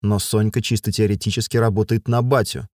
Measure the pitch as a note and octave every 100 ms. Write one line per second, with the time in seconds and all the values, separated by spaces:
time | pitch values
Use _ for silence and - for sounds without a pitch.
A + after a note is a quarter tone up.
0 | G#2 G#2 - A2 G#2+ B2 - A2+ - G2+
1 | G#2+ G2+ - G#2 A2 A#2+ A2+ G2+ G#2+ A2+
2 | - A#2 A#2+ C3+ G#2 - A2